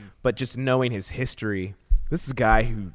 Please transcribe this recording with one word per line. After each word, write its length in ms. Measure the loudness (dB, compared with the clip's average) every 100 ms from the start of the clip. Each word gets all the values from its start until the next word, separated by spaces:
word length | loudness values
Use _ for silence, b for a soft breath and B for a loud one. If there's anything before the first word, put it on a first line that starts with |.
| -18 -4
But 140 | -2 -2
just 220 | -4 -2
knowing 340 | 2 2 2
his 180 | -2 -6
history, 640 | -6 -6 -4 -4 -4 -4 -10 2 2 2
this 140 | -4
is 80 | -4
a 20 |
guy 300 | 0 4 4
who 280 | 2 -2 -8